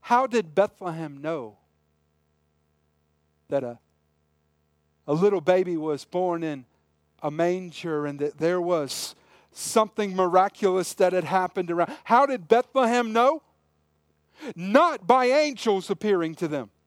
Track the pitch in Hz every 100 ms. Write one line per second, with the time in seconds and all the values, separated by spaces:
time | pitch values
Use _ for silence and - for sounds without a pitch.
0 | - 240 262 226 170 151 202 _ 185 160
1 | 156 139 151 160 113 104 _ _ _ _
2 | _ _ _ 76 76 _ _ _ _ _
3 | _ _ _ _ _ 139 123 120 _ _
4 | _ _ _ _ _ _ _ _ _ _
5 | - 151 202 196 156 185 180 170 156 143
6 | - 180 180 170 160 143 123 _ _ _
7 | _ _ 151 147 170 185 180 156 175 151
8 | 147 143 147 143 160 180 175 175 139 -
9 | - - _ _ _ - - 220 220 -
10 | 208 185 185 180 196 - 202 185 175 -
11 | 185 180 156 185 185 - 175 170 170 294
12 | - 233 277 254 165 226 - 262 240 240
13 | 233 220 247 311 _ _ _ _ _ _
14 | _ _ _ _ 302 - 185 240 339 285
15 | 175 254 254 277 302 254 233 196 - 185
16 | 214 190 165 160 165 147 110 _